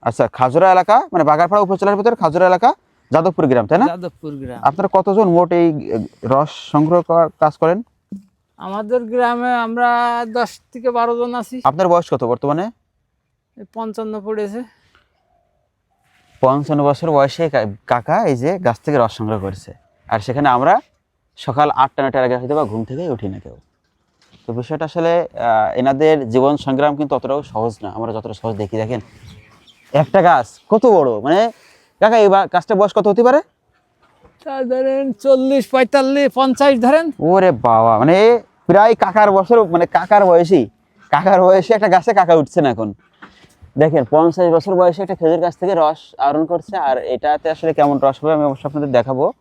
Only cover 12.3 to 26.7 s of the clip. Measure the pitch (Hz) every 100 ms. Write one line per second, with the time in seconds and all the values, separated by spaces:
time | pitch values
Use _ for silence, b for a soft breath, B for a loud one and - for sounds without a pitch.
12.3 | 120 143 151 202 - _ _ _ _ _
13.3 | _ _ _ 208 220 226 214 220 214 202
14.3 | 220 208 214 254 _ _ _ _ _ _
15.3 | _ _ _ _ _ _ _ _ _ _
16.3 | _ 131 139 143 147 143 143 165 147 139
17.3 | - 165 139 107 98 - 123 117 170 214
18.3 | 127 135 185 151 113 - 147 117 - 110
19.3 | 107 98 95 - - _ _ _ 110 101
20.3 | 127 143 123 139 208 - _ _ _ _
21.3 | _ - 127 147 - 135 - 135 131 127
22.3 | 123 123 147 131 110 110 131 175 120 101
23.3 | 98 82 57 _ _ _ _ _ _ _
24.3 | _ - 117 123 156 156 175 165 170 170
25.3 | - 117 110 107 - 127 135 156 156 123
26.3 | 120 131 147 -